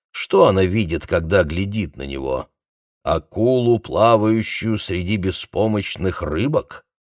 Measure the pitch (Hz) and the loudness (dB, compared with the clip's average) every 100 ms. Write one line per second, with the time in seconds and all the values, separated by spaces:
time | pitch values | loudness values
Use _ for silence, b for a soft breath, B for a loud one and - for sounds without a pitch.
0 | _ - - 196 143 98 95 104 90 80 | _ -12 0 4 6 4 2 0 -2 -4
1 | - 90 80 98 80 82 101 107 95 - | -2 -4 2 0 2 -2 -4 -4 -6 -8
2 | 69 69 67 65 - _ _ _ _ _ | -10 -8 -6 -6 -8 _ _ _ _ _
3 | - 82 - - 117 127 120 117 - 80 | -4 -4 -4 -2 2 2 2 0 0 2
4 | 110 113 110 113 110 - 110 107 - 90 | 4 6 4 0 -2 -4 -4 -4 -2 -4
5 | 90 107 92 - - - 110 107 - - | -2 -2 -2 -4 -6 -2 0 0 -4 -4
6 | 92 82 73 78 127 151 - - _ _ | -4 -4 -4 -2 0 0 -2 -18 _ _
7 | _ | _